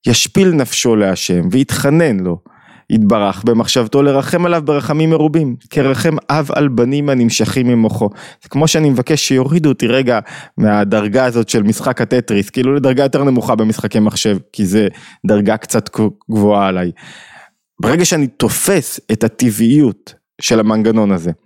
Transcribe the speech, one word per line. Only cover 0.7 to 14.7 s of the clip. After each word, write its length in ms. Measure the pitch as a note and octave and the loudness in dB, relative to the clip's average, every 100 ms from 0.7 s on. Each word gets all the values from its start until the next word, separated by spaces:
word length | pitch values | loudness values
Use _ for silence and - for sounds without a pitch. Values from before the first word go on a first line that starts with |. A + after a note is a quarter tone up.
| - B2 A2+ | -2 0 2
להשם, 520 | G2 F#2 - F2 F2 | 2 -2 -2 -2 0
ויתחנן 720 | A#2+ C#3 - C#3 D#3 D#3+ G2+ | 0 -2 -2 0 2 2 0
לו, 180 | F#2 E2+ _ _ _ - _ | -4 -6 _ _ _ -20 _
יתברך 540 | A2+ G#2 A2 G2+ F#2+ | 0 2 2 0 -2
במחשבתו 580 | A2 A#2 A2+ C3 A2 C#3 | 0 0 0 -2 0 2
לרחם 440 | C#3+ C3+ C3+ F3 F3 | 2 2 0 -2 0
עליו 160 | E3+ | -2
ברחמים 460 | D3+ C#3+ B2+ D3+ D#3+ | 0 -2 -2 0 0
מרובים, 460 | D#3+ D#3 D#3+ C#3+ A#2+ _ | 2 2 0 -2 -6 _
כרחם 460 | D#3 C3+ B2+ D#3+ D#3 - | -2 0 0 -2 -2 -2
אב 200 | D3 C#3+ | -4 -2
על 160 | C3+ D3 | -2 0
בנים 400 | B2 A#2+ C#3+ C#3+ | 0 0 0 0
הנמשכים 600 | C3 A#2 - A2 C3+ B2 | 0 0 0 -2 0 0
ממוחו". 420 | A#2+ A2 - G#2 - - - | 2 0 0 -4 -6 -20 -20
זה 60 | - | -8
כמו 200 | C#3 D#3 | -2 0
שאני 220 | D#3+ D3+ | 2 2
מבקש 380 | B2+ B2 D3+ - | 0 0 -2 0
שיורידו 400 | C3 C3 E3+ D3+ | 0 2 0 0
אותי 180 | B2+ A#2 | 0 0
רגע 320 | C3 B2+ A#2 - - - - | 0 2 -2 -4 -20 -16 -2
מהדרגה 680 | G#2+ G#2 G2+ G#2+ G#2 A#2 | 0 2 2 0 0 0
הזאת 240 | B2+ A#2+ A2+ | 0 0 0
של 140 | A#2 | 0
משחק 380 | G#2 A2+ C3+ B2 | 0 -2 -4 -4
הטטריס, 500 | A2+ B2 A#2 G#2 G2 | 0 -2 0 -2 -2
כאילו 240 | - B2+ | -2 0
לדרגה 280 | C#3+ C3 B2+ | 0 0 2
יותר 220 | C#3 C#3 | 0 0
נמוכה 300 | C#3 B2+ - | 0 0 0
במשחקי 460 | A2+ A2 A2 G#2+ A2 | 0 0 -2 -2 0
מחשב, 380 | G#2+ - A2 G2 - | 0 0 -2 -2 -6
כי 140 | - | -4
זה 220 | G2 | 0